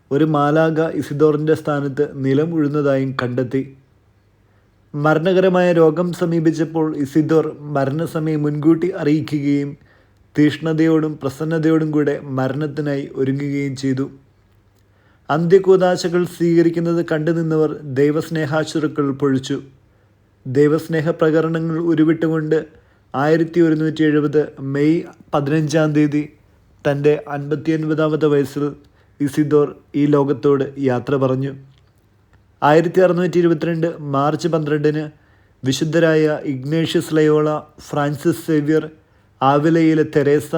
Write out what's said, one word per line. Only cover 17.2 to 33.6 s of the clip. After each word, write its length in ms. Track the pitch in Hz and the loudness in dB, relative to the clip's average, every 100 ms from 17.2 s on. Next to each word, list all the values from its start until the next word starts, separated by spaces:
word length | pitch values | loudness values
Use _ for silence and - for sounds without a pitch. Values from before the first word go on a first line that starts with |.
| 156 165 160 156 151 147 151 | 0 -2 0 0 0 -2 -6
ദൈവസ്നേഹാശ്രുക്കൾ 1120 | 131 147 156 156 160 143 156 156 165 147 143 139 | 0 2 2 -2 -4 -2 -2 -2 -2 -4 -2 -4
പൊഴിച്ചു. 460 | 135 139 131 135 139 - _ _ _ _ _ _ _ 135 | 0 0 0 -2 -8 -8 _ _ _ _ _ _ _ -4
ദൈവസ്നേഹ 600 | 131 147 156 160 160 156 | 2 4 2 -2 -4 -2
പ്രകരണങ്ങൾ 640 | 165 160 160 160 165 165 160 | 0 2 2 0 -2 -4 -2
ഉരുവിട്ടുകൊണ്ട് 760 | 170 156 156 156 165 160 156 156 156 - _ _ _ | 0 2 2 2 0 -2 0 -2 -2 -18 _ _ _
ആയിരത്തി 440 | 131 151 165 165 175 | -2 2 2 2 2
ഒരുന്നൂറ്റി 420 | 165 156 156 147 | 2 2 0 0
എഴുപത് 400 | 156 147 147 151 139 - | 2 2 2 0 -2 -6
മെയ് 340 | 135 139 151 170 - - - | -6 0 2 0 -4 -18 -4
പതിനഞ്ചാം 640 | 151 139 160 151 160 156 | -2 0 0 0 0 2
തീയതി 320 | 151 147 147 147 _ _ _ _ _ | 2 2 0 -6 _ _ _ _ _
തൻ്റെ 280 | 147 143 147 151 147 | -2 0 2 0 -2
അൻപത്തിയൊൻപതാമത്തെ 1000 | 143 143 151 147 160 156 156 156 156 151 | -8 -6 -4 -2 -2 -2 0 0 2 2
വയസ്സിൽ 360 | 143 135 143 143 - _ _ _ - | 2 0 -4 -6 -8 _ _ _ -6
ഇസിദോർ 480 | 143 156 147 147 143 - _ | -4 -2 2 2 2 -4 _
ഈ 80 | 143 147 | -2 2
ലോകത്തോട് 580 | 143 139 127 143 139 139 135 | 2 0 0 0 0 -2 -4
യാത്ര 360 | 135 123 123 139 | -2 -2 -2 -2
പറഞ്ഞു. 360 | 131 131 139 135 - _ _ _ _ _ _ _ _ - | 0 -2 -6 -10 -20 _ _ _ _ _ _ _ _ -2
ആയിരത്തി 380 | 143 160 170 185 | 4 4 4 2
അറുന്നൂറ്റി 380 | 180 175 180 170 | 4 2 0 2
ഇരുപത്തിരണ്ട് 480 | 170 160 | 2 0